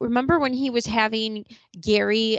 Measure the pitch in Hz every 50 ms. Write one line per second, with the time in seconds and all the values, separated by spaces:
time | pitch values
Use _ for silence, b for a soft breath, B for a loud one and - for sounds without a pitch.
0 | - 233 240 247 262 269 349 330 285 262 254 254 269 269 240 240 233 - 214 233
1 | 220 220 220 220 220 220 214 214 202 B 233 B B B - 175 156 220 208 208
2 | 202 202 214 220 226 220 220